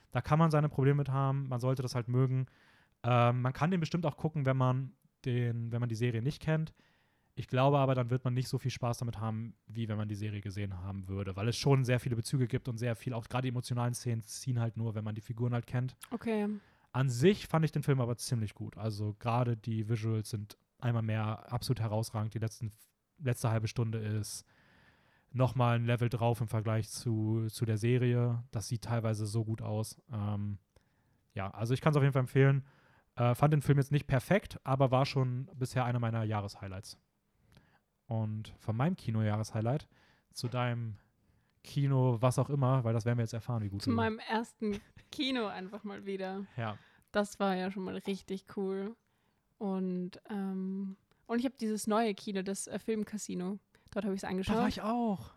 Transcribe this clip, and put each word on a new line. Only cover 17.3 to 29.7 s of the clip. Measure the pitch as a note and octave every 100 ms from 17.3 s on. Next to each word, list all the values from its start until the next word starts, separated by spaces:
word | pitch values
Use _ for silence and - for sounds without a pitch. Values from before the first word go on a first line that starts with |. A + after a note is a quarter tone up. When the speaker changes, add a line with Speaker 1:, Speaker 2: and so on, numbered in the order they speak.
| G3+ -
Speaker 1:
fand | D#3+
ich | D#3
den | D3+
Film | C#3+ C3+
aber | A#2+ A#2+
ziemlich | - A#2+ G#2+
gut. | - G#2+ -
Also | A2 G#2 G#2 G2+
gerade | A#2+ A#2 A#2+ A2+
die | A#2 A2 G#2+
Visuals | A#2 A2+ A2 G#2
sind | G#2+ G#2 - _ -
einmal | A#2+ A#2
mehr | A2 A2 G#2+ A2 -
absolut | B2 - A#2
herausragend. | A2 G#2+ A2+ A2 G#2+
Die | A2
letzten, | A2 - A2 - - _ _ -
letzte | C3+ B2 A#2+
halbe | A2 G#2+
Stunde | - A2+ A2
ist | G#2+ G#2+ G2+ - - _ _ _ _ _ _ _ _
nochmal | A#2+ B2+ A#2 A#2+ A#2
ein | A#2
Level | A#2+ A#2
drauf | A#2 A#2 A#2
im | A2+
Vergleich | A2+ A2 A2 G#2+
zu, | - B2 A2 G#2+ A2+ A2
zu | - A2+
der | G#2+
Serie. | A#2 B2 B2 A#2+ A#2+ A#2 A#2+
Das | A2+ -
sieht | A#2
teilweise | - A#2 A2 G#2+ G#2+
so | A2 G#2+
gut | A2
aus. | G#2+